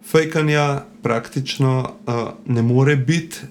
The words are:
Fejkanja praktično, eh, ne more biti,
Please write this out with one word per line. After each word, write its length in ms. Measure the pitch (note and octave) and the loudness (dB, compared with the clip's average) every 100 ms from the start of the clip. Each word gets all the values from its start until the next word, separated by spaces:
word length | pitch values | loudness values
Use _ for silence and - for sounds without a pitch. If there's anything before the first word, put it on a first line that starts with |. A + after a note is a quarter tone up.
Fejkanja 640 | - D#3+ D#3 D#3+ D3+ D3 C#3+ C#3+ - - | 2 0 2 0 2 2 2 -2 -6 -8
praktično, 720 | A#2 A#2 - - C3 - C3+ C3 B2 - | -2 -2 -4 -8 -6 0 0 0 -2 -10
eh, 220 | - A#2+ A2 - | -6 -4 -4 -10
ne 180 | - A#2+ | -4 0
more 320 | A#2+ B2 C3+ D3 | 2 4 4 2
biti, 400 | B2 D#3+ D#3+ - - | 2 0 -2 -14 -16